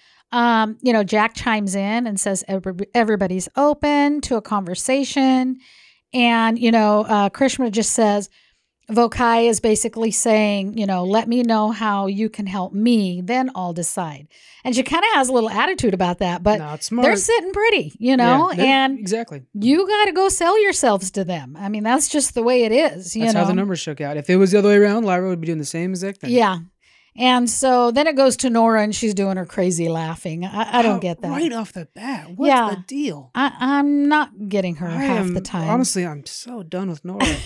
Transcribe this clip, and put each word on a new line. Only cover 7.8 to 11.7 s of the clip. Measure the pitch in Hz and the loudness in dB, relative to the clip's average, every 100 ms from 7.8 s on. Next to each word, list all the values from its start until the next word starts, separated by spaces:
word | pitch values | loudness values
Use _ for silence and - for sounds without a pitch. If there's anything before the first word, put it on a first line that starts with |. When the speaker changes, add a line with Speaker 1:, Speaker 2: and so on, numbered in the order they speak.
| 214 | -2
Speaker 1:
says, | - 214 208 202 _ _ _ _ _ - | 2 2 0 -4 _ _ _ _ _ -4
Vokai | 220 233 233 240 233 233 | 0 0 2 2 4 2
is | 220 | 2
basically | 226 214 226 226 226 | 0 0 -2 -4 -4
saying, | - 233 214 208 202 196 220 | 0 2 2 2 -2 -4 -4
you | 196 | -2
know, | 185 180 | -2 0
"Let | 214 226 | 0 2
me | 240 | 0
know | 240 220 214 | 2 2 0